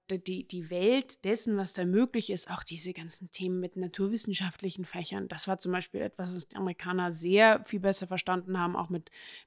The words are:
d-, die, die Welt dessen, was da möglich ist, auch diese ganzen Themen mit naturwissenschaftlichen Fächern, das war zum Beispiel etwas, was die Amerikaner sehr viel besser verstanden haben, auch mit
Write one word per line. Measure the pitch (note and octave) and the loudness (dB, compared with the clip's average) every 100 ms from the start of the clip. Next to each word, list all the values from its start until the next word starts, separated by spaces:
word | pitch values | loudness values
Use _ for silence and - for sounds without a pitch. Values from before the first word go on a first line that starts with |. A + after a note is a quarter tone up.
| - | -6
d-, | F#3+ | -6
die, | F#3 F#3 - | -4 -8 -6
die | F3+ E3 | -10 -4
Welt | F3 G3+ C4 C4 - F#3+ | 4 6 6 2 -4 0
dessen, | A3+ A#3 G3+ | 0 2 0
was | F#3 | 0
da | - | -2
möglich | F3+ G3 B3 A#3 G3+ | 2 2 2 0 -2
ist, | F3+ - | -4 -4
auch | F3+ | -8
diese | - E3 F3+ | -8 -8 -8
ganzen | F3 E3 - F3+ | -8 -8 -8 -8
Themen | - F#3 F3+ | -6 -2 -2
mit | F3+ F#3 | -4 -4
naturwissenschaftlichen | F3+ - G3 A3 - F#3 F#3 - F#3+ F#3 F3 | -6 -2 0 0 -2 -2 -2 -4 -6 -6 -8
Fächern, | F3+ D#3+ G3 F#3 | -8 -6 -6 -6
das | D3+ - | -4 -2
war | F#3+ | -2
zum | F3+ | -2
Beispiel | F3+ - G3+ | -4 -4 -4
etwas, | - - F3+ | -4 -4 -6
was | F3+ - | -6 -10
die | G3+ | -4
Amerikaner | F#3 F3 F3+ F3+ F3+ | -4 -4 -2 0 0
sehr | D#3+ E3+ G3+ A3 G#3+ - | -2 4 10 10 8 2
viel | G3+ | 0
besser | G3 F#3+ F#3 | 2 2 -2
verstanden | F#3 - F#3 F#3 F#3 | -4 0 -2 0 0
haben, | F3 | 0
auch | F3 E3 | 0 -2
mit | F3 - - - - | -4 -6 -18 -18 -18